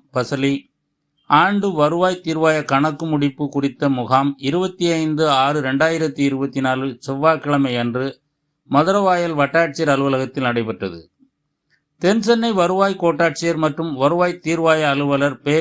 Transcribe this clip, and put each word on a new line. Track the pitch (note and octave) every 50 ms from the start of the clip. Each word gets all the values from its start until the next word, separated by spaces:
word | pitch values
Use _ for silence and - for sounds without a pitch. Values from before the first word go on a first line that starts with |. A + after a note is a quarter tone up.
| - _
பசலி | - B2+ B2 - D3 C3 C3+ C#3 C#3 C#3 - _ _ _ _ _ _ _ _ _ _ _ _ -
ஆண்டு | C#3+ D3+ E3+ F#3+ G3+ G3+ G3 G3+ F3+
வருவாய் | D#3 D3 D3+ D#3+ E3+ F3+ F#3 F#3 F3+ -
தீர்வாய | E3+ D#3+ D#3 D#3+ D#3+ D#3 D#3 D3
கணக்கு | - C#3+ C3+ D3 D#3 D3+ D3 E3+
முடிப்பு | D#3+ D#3 D3 C#3+ C#3+ C3+ - D3 C#3
குறித்த | C#3 C#3+ C3+ C#3 B2 - D3 C#3
முகாம் | C3+ B2 A#2+ G#2 C3 C3 C#3 C#3+ C#3 -
இருபத்தி | - C3 D3 F3 F#3 F#3 F#3 - F3 E3+ E3
ஐந்து | D#3+ D#3+ D#3 D#3 C#3+ D#3+ D3+
ஆறு | C#3+ C3 C3 C#3+ D3 D3+
ரெண்டாயிரத்தி | C3+ C3+ C3 C#3 D#3 D#3+ E3 E3 D#3+ D3+ C3+ -
இருபத்தி | C#3 C#3 C3+ C3+ C#3 C#3 C3 C#3
நாலு | C3 C3 C3 B2+ C3 C3+ A#2+ -
செவ்வாய்க்கிழமை | - - C3+ C3+ D3 D#3+ D#3+ D3+ C#3+ D3 D3 C#3+ C#3 C3 A#2+
அன்று | A#2+ A#2+ A#2+ A#2 B2+ C3 C3+ C3 - _ _ _ _ _ _ _ _ _ _
மதுரவாயல் | C3 C#3 D#3 F3 G3 G3+ G3 F#3+ F3+ F3 F3 E3+ D#3+ D3
வட்டாட்சியர் | C#3 C#3 - E3 E3+ D#3+ C#3 - E3 D3 C#3
அலுவலகத்தில் | C3+ C#3 C#3 C3+ C3 C3 A#2+ - C#3 C3 B2
நடைபெற்றது. | A#2 A#2 A2+ A2 A2 - G2 F#2+ E2+ E2 D#2+ _ _ _ _ _ _ _ _ _ _ _ _ _ _ _ _ _ _ _ -
தென்சென்னை | F3 G#3 A3+ G3 G#3+ A#3 A3+ A3+ A#3 G#3+
வருவாய் | E3 F3 F3 F#3 F#3+ G3 G3 G3 F#3+ F3
கோட்டாட்சியர் | E3+ D#3+ C#3+ E3+ E3 D3 - E3 E3+ E3+
மற்றும் | D#3 D#3 D#3 C#3+ - E3 E3 C#3+
வருவாய் | B2+ C3 C#3+ E3 F3 F3+ F3+ F3 F3 -
தீர்வாய | D#3 E3 E3 E3 E3 D#3 D#3 D#3 D3
அலுவலர் | C#3 C#3 C#3+ C#3+ C#3+ C#3 C#3 C#3+ C3+ - -
பே | C#3+ D3 D#3+